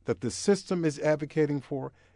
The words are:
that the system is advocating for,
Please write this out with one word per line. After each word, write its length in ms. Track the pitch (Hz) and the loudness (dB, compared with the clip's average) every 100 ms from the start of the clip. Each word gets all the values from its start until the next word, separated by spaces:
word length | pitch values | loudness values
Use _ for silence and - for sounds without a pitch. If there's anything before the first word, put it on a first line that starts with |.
| - | -4
that 160 | 117 | -2
the 80 | 123 | -2
system 540 | - - 196 - 180 | -2 2 2 0 0
is 160 | 160 143 | 0 0
advocating 640 | 147 151 147 156 147 143 | 0 0 0 0 2 0
for, 320 | - 139 135 - _ | -4 -8 -8 -14 _